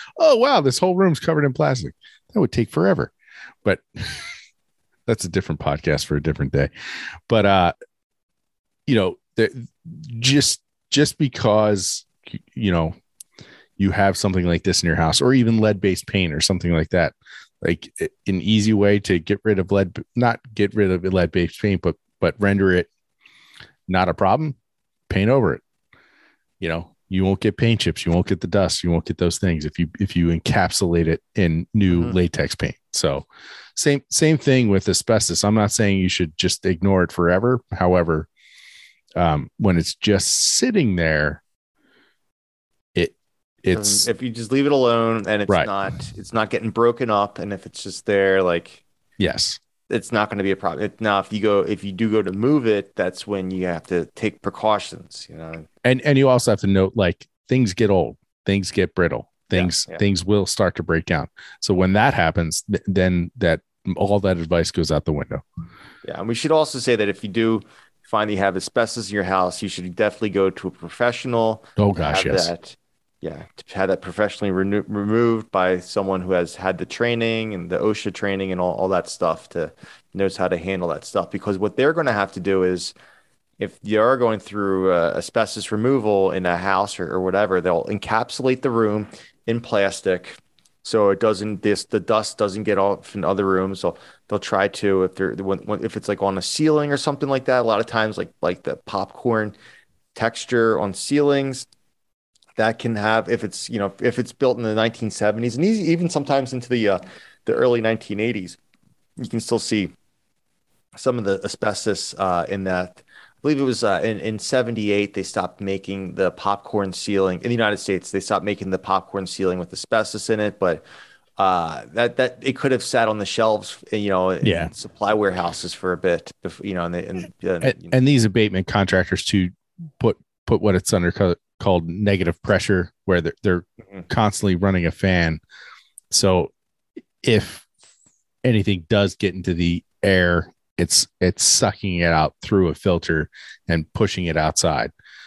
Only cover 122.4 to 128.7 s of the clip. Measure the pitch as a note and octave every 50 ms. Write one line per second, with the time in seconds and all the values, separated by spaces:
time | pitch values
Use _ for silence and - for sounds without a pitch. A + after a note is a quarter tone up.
122.4 | - C3+ B2+ - - C3+ B2+ A#2 - - - A#2+ A2+ A2 G#2+ G#2 G2+ - - A2+
123.4 | A2 A2 G#2+ G#2 G#2 - - - - - A2 G#2+ G2+ G2 F#2+ F#2 F#2 F#2 F#2 -
124.4 | - G#2+ E2+ E2+ E2 - - - - - - - G#2 G2+ G#2+ G#2+ G#2 F#2+ F2+ F#2
125.4 | F2 E2+ E2+ - - F2 - - F#2 F#2 F2+ E2+ - F2+ E2+ D#2+ - - - _
126.4 | - F2 - - - G2+ F#2 F2 E2+ E2+ F2 F2 - - F#2 F#2 F2 F2 - _
127.4 | - F#2+ F2+ E2 - C3 - - F2 E2+ B2+ B2+ B2+ C#3+ C#3+ A#2+ A2 G#2 F2+ A#2
128.4 | A2 G2+ F#2+ F#2+ F#2+ -